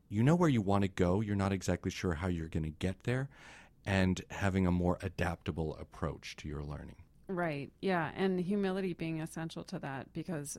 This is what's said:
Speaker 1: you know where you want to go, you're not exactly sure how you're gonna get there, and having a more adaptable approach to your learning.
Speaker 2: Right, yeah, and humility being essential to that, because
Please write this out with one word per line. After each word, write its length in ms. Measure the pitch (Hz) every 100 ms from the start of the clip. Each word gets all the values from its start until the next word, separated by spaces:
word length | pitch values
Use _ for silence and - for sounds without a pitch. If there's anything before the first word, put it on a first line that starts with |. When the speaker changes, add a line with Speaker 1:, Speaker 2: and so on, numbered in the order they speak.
| _
Speaker 1:
you 140 | 101
know 120 | 127 175
where 140 | 170
you 120 | 120
want 200 | 95 98
to 60 | 98
go, 340 | - 87 98
you're 140 | 104 101
not 160 | 98
exactly 400 | 95 - 90 95
sure 240 | - 95 78
how 120 | 92
you're 200 | 85 80
gonna 220 | 82 78
get 340 | 76 92 95
there, 260 | - 127 139 - - - - _ -
and 340 | 95 92 90 -
having 360 | - 98 95 90
a 60 |
more 260 | 87 87 -
adaptable 760 | 95 - 90 85 - 80 78 -
approach 560 | 80 - 78 71 - -
to 120 | 76
your 160 | 71
learning. 320 | 73 73 71 - - - -
Speaker 2:
Right, 440 | 175 170 143 135 -
yeah, 300 | 190 180 147 -
and 240 | 190 180
humility 540 | 180 208 190 190 190
being 280 | 165 165 160
essential 420 | 160 165 160 170 170
to 140 | 160
that, 320 | 147 135 -
because 460 | 170 156 156 143